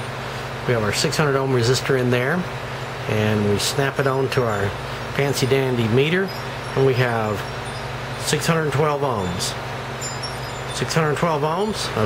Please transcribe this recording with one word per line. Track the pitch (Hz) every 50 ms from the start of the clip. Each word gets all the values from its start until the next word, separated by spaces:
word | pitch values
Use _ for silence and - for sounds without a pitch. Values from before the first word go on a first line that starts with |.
| - - - - - - - - - - - - -
We | - 123
have | 113
our | 107 101
six | 98 - - 156 131
hundred | - 156 143 135
ohm | 135 135 135
resistor | 131 123 117 120 131 131 - - 139 131
in | 127 123
there, | 123 123 123 135 165 185 175 - - - - - - - - - - - - -
and | 113 107 107 107 107 107 104 104
we | 104 98
snap | - - - - 139 135 131 -
it | 135 135
on | 131 135 135 120
to | - 131
our | 123 113 104 101 98 101 - - - - - - - - -
fancy | - 139 139 131 - 135
dandy | 120 135 135 135 131 127 120 117 107
meter, | 113 131 143 156 175 190 196 180 - - - - - - - - -
and | 135 135
we | 135 127
have | 120 131 120 117 113 110 107 104 98 - - - - - - - - - - - - - - - - -
six | - 156 143 -
hundred | - 165 160 160 147
twelve | 135 131 156 151 147 139
ohms. | 143 139 120 104 95 180 - - - - - - - - - - - - - - - - - - - - - - - - - - - - -
Six | - 131 - -
hundred | 160 160 151 139
twelve | - 175 175 156 143
ohms? | 147 156 160 180 208 220 196 - - - - 113 110